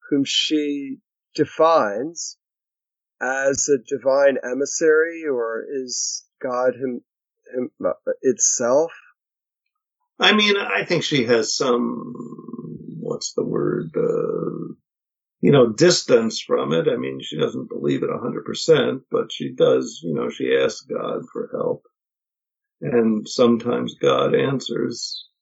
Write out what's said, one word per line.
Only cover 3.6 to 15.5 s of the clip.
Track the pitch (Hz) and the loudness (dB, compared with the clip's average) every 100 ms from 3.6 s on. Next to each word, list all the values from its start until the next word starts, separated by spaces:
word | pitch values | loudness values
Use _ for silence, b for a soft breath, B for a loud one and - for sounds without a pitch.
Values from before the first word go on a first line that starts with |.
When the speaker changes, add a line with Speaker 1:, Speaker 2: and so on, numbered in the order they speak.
| - | 2
Speaker 1:
a | 139 | 0
divine | - 139 135 135 139 131 | 0 -4 0 4 4 4
emissary, | - 127 139 - 165 156 165 165 160 | -2 -4 -4 0 4 4 2 -2 -4
or | 127 113 113 110 | -2 -2 -4 -6
is | 139 127 123 - - _ _ | -8 -6 -6 -6 -8 _ _
God | 135 123 127 | -6 0 0
him, | 120 131 120 _ _ _ _ _ | 0 -6 -6 _ _ _ _ _
him, | 123 127 _ | -6 -6 _
uh, | 92 - - - | -4 -4 -4 -2
itself? | 135 117 - - 120 131 165 - - _ _ _ _ _ _ _ _ _ _ _ | 0 2 0 0 2 2 2 -4 -20 _ _ _ _ _ _ _ _ _ _ _
Speaker 2:
I | 160 | 4
mean, | 214 151 143 | 6 4 2
I | 202 196 | 0 -4
think | - 170 | 0 -2
she | - 147 | 0 0
has | 113 117 107 | 4 2 2
some, | - 135 123 120 120 - - - - - - - - - - | -2 2 2 0 -6 -10 -12 -14 -14 -14 -14 -14 -14 -14 -10
what's | - 50 - | -6 -6 -6
the | - | -4
word, | - - - - - - | -4 -2 -2 -2 -4 -2
uh, | - - - 50 50 - - - _ _ _ _ _ _ | 0 0 -2 -4 -4 -6 -10 -14 _ _ _ _ _ _
you | - | 4